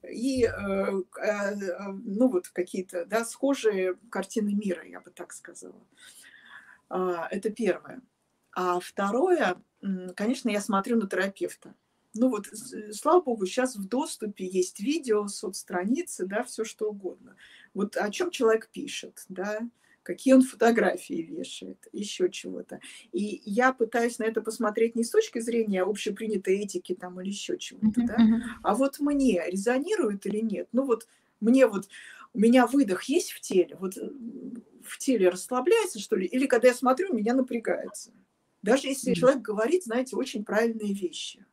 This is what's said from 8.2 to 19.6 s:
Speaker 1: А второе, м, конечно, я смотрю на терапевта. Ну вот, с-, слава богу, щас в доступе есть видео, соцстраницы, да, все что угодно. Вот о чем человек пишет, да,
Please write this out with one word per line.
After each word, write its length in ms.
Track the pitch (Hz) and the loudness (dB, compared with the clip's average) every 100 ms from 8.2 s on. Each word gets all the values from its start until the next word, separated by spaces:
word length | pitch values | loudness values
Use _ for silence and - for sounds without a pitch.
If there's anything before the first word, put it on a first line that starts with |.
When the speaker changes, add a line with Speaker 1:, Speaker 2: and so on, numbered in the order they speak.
| _ _ _ | _ _ _
Speaker 1:
А 260 | - 180 180 | -4 0 0
второе, 760 | - - 202 233 359 339 208 180 _ _ | -2 -4 -2 2 4 6 4 0 _ _
м, 300 | 202 185 180 180 | -4 -4 -4 -4
конечно, 340 | 208 262 226 | -2 0 0
я 120 | 208 | -2
смотрю 360 | 202 196 196 233 | 2 0 2 0
на 100 | 196 | 2
терапевта. 680 | 185 196 - 175 - - - _ _ _ | 0 -2 -2 -8 -8 -20 -20 _ _ _
Ну 160 | 214 254 | 0 0
вот, 180 | 214 202 | 0 -6
с-, 460 | 214 - - 214 | -16 -14 -14 -12
слава 280 | 214 294 359 | -4 4 4
богу, 240 | 311 226 185 | 4 -2 -2
щас 300 | - 254 220 | 0 -2 -4
в 120 | 190 | -4
доступе 580 | 247 320 - 214 208 185 | -4 -4 -6 -10 -8 -4
есть 340 | 185 180 - | -2 -2 -4
видео, 480 | 208 320 262 208 208 | -2 -2 0 0 0
соцстраницы, 1000 | - 202 - - 180 190 285 349 - 190 | -8 -10 -10 -8 -4 -2 -2 -2 -6 -4
да, 180 | 202 | -4
все 200 | 254 - 220 | -4 -6 -8
что 240 | - 214 | -4 -6
угодно. 460 | 202 185 - - _ - - - | -4 -10 -10 -20 _ -20 -20 -12
Вот 240 | 190 202 - | -4 -4 -2
о 120 | 208 | -4
чем 200 | 202 359 | -2 -4
человек 380 | - 226 220 - | 2 2 2 0
пишет, 540 | - - - - - - | -12 -10 -10 -14 -18 -14
да, 300 | 185 196 214 | -8 -6 -6